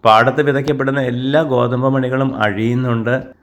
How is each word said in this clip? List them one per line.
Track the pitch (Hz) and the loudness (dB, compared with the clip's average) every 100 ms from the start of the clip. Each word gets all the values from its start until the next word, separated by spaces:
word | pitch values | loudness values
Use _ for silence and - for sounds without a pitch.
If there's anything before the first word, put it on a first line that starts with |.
പാടത്ത് | 113 110 123 135 | 6 4 4 2
വിതയ്ക്കപ്പെടുന്ന | 143 135 143 135 135 139 | 0 0 -2 -2 -2 -2
എല്ലാ | 127 120 131 147 | -2 -4 0 0
ഗോതമ്പ് | 156 123 120 123 131 | 0 0 0 0 0
മണികളും | 135 127 131 135 - | 0 -2 -2 -2 0
അഴിയുന്നുണ്ട്, | 107 101 113 123 127 117 113 127 - - | -2 0 -2 -2 -2 -2 -2 -4 -6 -20